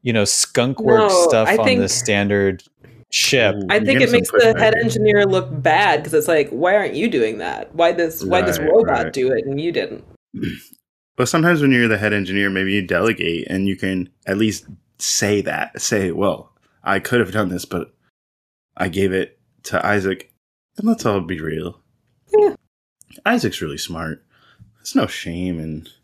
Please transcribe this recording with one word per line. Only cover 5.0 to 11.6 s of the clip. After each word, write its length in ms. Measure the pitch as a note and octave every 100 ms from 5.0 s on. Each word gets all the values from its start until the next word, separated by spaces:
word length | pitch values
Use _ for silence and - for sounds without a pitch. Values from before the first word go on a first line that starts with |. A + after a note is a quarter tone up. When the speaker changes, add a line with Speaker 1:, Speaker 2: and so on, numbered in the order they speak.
| G#3+ G#3 G3+
Speaker 2:
look 220 | F#3 - D#3
bad, 420 | D#3 D#3+ G3+ D3+
'cause 100 | D#3+ D#3
it's 120 | D3+
like, 220 | D#3+ C#3+
"Why 260 | A#2+ F3 G#3
aren't 200 | F#3+ A#2
you 120 | A3+
doing 300 | C#3+ A2 G#2+
that? 360 | F2 A1 - D#3+
Why 160 | E3+
does, 340 | E3+ E3 D#3+ F#3+
why 160 | F3+
does 180 | F3 E3+
Speaker 3:
Right, 100 | D#3+
Speaker 2:
robot 320 | G3 A3+ B2 -
Speaker 3:
right. 80 |
Speaker 2:
do 180 | C3+ B2+
it 140 | B2 C#3
and 160 | C#3
you 100 | E3
didn't?" 320 | D#3+ F#2 - - - _
Speaker 3:
<clears throat> 100 | - - - - _ _ _ _ -
But 140 | B2
sometimes 320 | E3 E3 E3